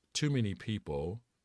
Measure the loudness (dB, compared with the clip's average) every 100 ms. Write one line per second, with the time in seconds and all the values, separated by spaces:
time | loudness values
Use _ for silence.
0 | _ 0 2 4 2 0 -2 -4 -2 -2
1 | -2 -4 -10 _